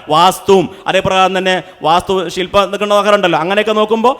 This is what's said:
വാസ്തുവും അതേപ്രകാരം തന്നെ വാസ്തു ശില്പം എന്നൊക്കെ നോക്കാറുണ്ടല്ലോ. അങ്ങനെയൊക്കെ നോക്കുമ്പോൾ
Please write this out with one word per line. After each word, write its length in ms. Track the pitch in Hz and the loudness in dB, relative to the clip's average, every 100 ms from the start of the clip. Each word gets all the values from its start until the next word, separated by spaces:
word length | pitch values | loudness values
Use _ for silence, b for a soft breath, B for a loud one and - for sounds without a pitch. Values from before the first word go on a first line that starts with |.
| - | -2
വാസ്തുവും 600 | 156 - - - 196 147 B - | 2 2 2 2 2 2 B -4
അതേപ്രകാരം 500 | 180 190 190 185 190 | -2 0 0 0 0
തന്നെ 260 | 185 185 - B | -2 -4 -6 B
വാസ്തു 480 | 151 175 - 190 175 | 0 0 0 -4 -4
ശില്പം 340 | 185 180 202 | -6 -4 -2
എന്നൊക്കെ 220 | 190 196 208 | -2 -2 -2
നോക്കാറുണ്ടല്ലോ. 540 | 202 202 202 185 156 | 0 2 2 2 0
അങ്ങനെയൊക്കെ 320 | 160 202 214 | -2 -2 0
നോക്കുമ്പോൾ 440 | 214 214 220 240 277 | 0 0 0 0 -2